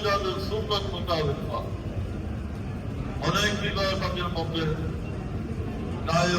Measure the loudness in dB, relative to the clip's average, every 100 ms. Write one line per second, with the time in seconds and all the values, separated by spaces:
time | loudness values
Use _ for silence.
0 | 4 2 2 0 0 -2 0 0 0 -2
1 | 0 2 2 0 -2 -2 -2 -4 -4 -2
2 | -2 -2 -4 -4 -4 -4 -4 -4 -4 -4
3 | -4 0 2 4 2 2 0 2 2 2
4 | 0 0 0 0 0 0 0 0 0 -2
5 | -4 -4 -4 -4 -2 -2 -2 -4 -4 -2
6 | 2 4 6